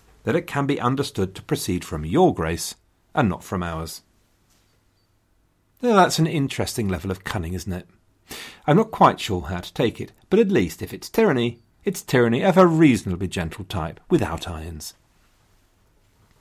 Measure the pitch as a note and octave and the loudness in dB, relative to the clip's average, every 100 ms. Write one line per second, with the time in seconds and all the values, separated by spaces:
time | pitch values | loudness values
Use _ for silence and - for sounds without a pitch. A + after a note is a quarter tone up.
0 | _ _ G#2 D#3+ - C#3+ C#3+ C#3+ B2 C3+ | _ _ -4 -2 -2 -4 -2 -2 -2 -2
1 | - - F#2 - - - - F2+ - E2 | -4 -4 -4 -6 -8 -6 -2 -4 -4 -8
2 | D#2 C3+ F#3 D#2+ D#2+ E2+ - - _ _ | -2 2 4 2 -4 -6 -8 -12 _ _
3 | _ - A2 D#2+ - G2 F2 D#2+ D#2+ - | _ -2 0 -2 -6 -6 -6 -8 -10 -14
4 | _ _ _ _ _ _ _ _ _ _ | _ _ _ _ _ _ _ _ _ _
5 | _ _ _ _ _ _ _ _ B3 G3+ | _ _ _ _ _ _ _ _ 2 4
6 | E3 - D#3+ D#3 C#3 - F#2+ - G2+ E2+ | 4 4 0 0 -2 -4 -4 -4 -2 -2
7 | G2 F#2 - G#2 E2+ F2+ G2+ F2+ - _ | -4 -6 -6 -6 -6 -8 -6 -8 -10 _
8 | _ _ - - - - - E3+ A3+ - | _ _ -20 -16 -16 -6 2 4 2 4
9 | D#3 - - F2+ D2+ F2 - - A#2 - | 4 4 -4 -4 -4 -8 -6 -2 -2 -2
10 | - _ _ G3 G3+ E3 E2+ - G#2 - | -10 _ _ 2 4 2 0 -4 -12 -12
11 | - - G#3 B2+ A#2+ - _ _ G3+ - | -4 2 2 2 0 -4 _ _ -6 -6
12 | - B2+ A#2 A#2 F#3+ F3 F3 D#3 D#3 G#2+ | 0 4 4 4 4 6 6 6 6 4
13 | G2 F2+ F#2 F#2+ E2+ - F#2+ F#2+ D#2+ - | 0 -4 -4 -4 -6 -8 -8 -6 -6 -10
14 | - E3+ F2+ E2 - E2 E2 D#2+ - - | -2 0 0 -6 -8 -10 -12 -14 -16 -20
15 | _ _ _ _ _ _ _ _ _ _ | _ _ _ _ _ _ _ _ _ _
16 | _ _ _ _ | _ _ _ _